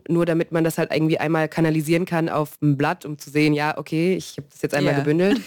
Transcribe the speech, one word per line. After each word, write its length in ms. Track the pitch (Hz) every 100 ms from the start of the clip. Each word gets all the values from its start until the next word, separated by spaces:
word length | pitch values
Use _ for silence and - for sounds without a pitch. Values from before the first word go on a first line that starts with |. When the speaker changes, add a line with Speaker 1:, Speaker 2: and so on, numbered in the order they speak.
| -
Speaker 1:
nur 180 | 170 170
damit 240 | 165 165
man 140 | 165
das 140 | 165 165
halt 140 | 160
irgendwie 260 | 147 156 160
einmal 300 | 156 160 156
kanalisieren 580 | - 160 156 151 170 185
kann 220 | 170 160
auf 320 | 147 151 -
ein 160 | 147 135
Blatt, 280 | 147 175
um 140 | - 147
zu 120 | -
sehen, 240 | 147 151
ja, 240 | 147 151 -
okay, 380 | 151 160 175 185
ich 200 | - -
hab 140 | -
das 120 | -
jetzt 120 | 143
einmal 200 | 143 143
Speaker 2:
Ja. 40 | 143
Speaker 1:
gebündelt. 400 | 139 160 190 240